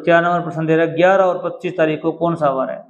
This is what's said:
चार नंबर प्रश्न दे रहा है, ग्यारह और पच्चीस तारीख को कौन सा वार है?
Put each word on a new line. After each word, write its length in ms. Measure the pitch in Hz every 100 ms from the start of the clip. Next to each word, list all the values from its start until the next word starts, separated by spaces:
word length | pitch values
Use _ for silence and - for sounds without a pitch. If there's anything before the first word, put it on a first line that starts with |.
चार 180 | 170 170
नंबर 200 | 170 175
प्रश्न 220 | 165 160 160
दे 100 | 160
रहा 100 | 165
है, 80 | 160
ग्यारह 280 | 180 190
और 180 | 185 175
पच्चीस 320 | 170 170 185 180
तारीख 240 | 156 151
को 100 | 165
कौन 200 | 151 170 160
सा 140 | 147
वार 200 | 131 127
है? 140 | - -